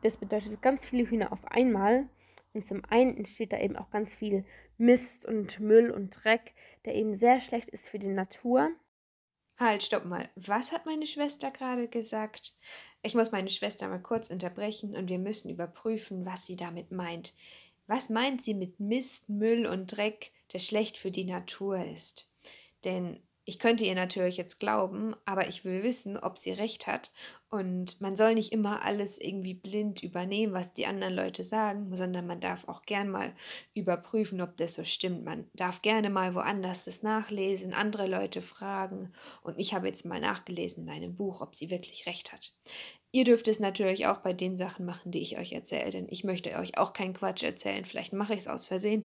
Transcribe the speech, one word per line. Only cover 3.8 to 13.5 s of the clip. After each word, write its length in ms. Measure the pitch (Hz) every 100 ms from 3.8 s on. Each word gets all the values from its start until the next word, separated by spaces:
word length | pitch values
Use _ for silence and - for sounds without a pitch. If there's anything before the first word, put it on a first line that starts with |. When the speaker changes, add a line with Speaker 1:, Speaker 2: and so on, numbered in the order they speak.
| 190
Speaker 1:
ganz 240 | - 214
viel 300 | - 214 196 196 - - _
Mist 460 | 233 247 247 -
und 360 | - 220 190 -
Müll 320 | 214 220 233
und 180 | 202 190
Dreck, 440 | - 214 226 - _ - -
der 120 | - 208
eben 180 | 220
sehr 260 | 202 240 254
schlecht 280 | 247 226 -
ist 200 | - -
für 120 | 208
die 80 | 196
Natur. 600 | 196 190 - 240 254 302 330 _ _ _ _ _ _ _ -
Speaker 2:
Halt, 280 | 240 208
stopp 200 | - 208
mal. 240 | 175 180 -
Was 380 | - 185 208 254
hat 140 | 339 320
meine 200 | 311 302
Schwester 460 | 294 294 - 269
gerade 340 | 262 254 247 240
gesagt? 680 | 240 226 214 214 - - _ - - - _
Ich 120 | 220
muss 160 | 233 226
meine 180 | 208
Schwester 400 | 190